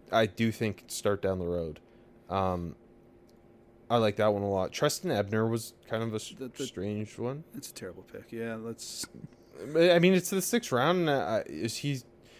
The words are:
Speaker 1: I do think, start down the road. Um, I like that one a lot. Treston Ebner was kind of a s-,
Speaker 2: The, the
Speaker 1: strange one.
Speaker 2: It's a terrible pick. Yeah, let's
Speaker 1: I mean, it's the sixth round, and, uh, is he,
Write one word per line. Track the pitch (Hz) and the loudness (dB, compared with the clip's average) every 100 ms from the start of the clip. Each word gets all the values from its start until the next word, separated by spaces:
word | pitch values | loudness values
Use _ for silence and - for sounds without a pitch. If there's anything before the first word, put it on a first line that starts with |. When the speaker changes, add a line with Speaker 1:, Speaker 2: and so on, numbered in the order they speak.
| - | 0
Speaker 1:
I | 110 113 | 2 4
do | - 113 | 2 0
think, | 104 113 98 - | 0 -4 -4 -10
start | - 104 101 | -4 0 0
down | 95 95 | 0 0
the | 87 | -2
road. | 87 82 76 - - - - - | -2 -4 -8 -16 -20 -20 -20 -4
Um, | 95 95 90 85 - - - - - - - - - - - - | 0 0 0 -4 -10 -18 -20 -20 -20 -20 -20 -20 -20 -20 -18 0
I | 120 | 2
like | 107 101 | 4 4
that | 107 | 2
one | 101 | 2
a | 101 | 0
lot. | 98 92 | 0 -2
Treston | - 147 - 180 | 0 -2 0 -2
Ebner | 113 101 110 113 | 0 0 0 2
was | 117 110 - - | 0 -4 -14 -8
kind | 113 | -6
of | 113 | -4
a | 107 | -6
s-, | - - | -8 -12
Speaker 2:
The, | 131 | -12
the | - 135 | -10 -8
Speaker 1:
strange | - 98 104 107 - | -6 -4 -4 -6 -6
one. | 117 143 160 - | -6 -8 -12 -14
Speaker 2:
It's | - | -14
a | |
terrible | - 98 85 | -14 -14 -14
pick. | - - - | -16 -18 -12
Yeah, | 113 113 110 | -10 -8 -8
let's | 113 113 - - - - - - - 67 107 156 | -10 -10 -12 -10 -12 -14 -18 -20 -20 -14 -2 4
Speaker 1:
I | 175 175 | 6 8
mean, | 175 | 8
it's | 185 - | 6 2
the | 196 | -2
sixth | 185 240 - | 0 0 2
round, | 123 143 185 | 2 4 4
and, | 165 | 4
uh, | 139 90 110 - | 2 2 -2 -2
is | 76 110 - | -4 -4 -2
he, | 143 135 - - - - | -4 -4 -6 -20 -20 -20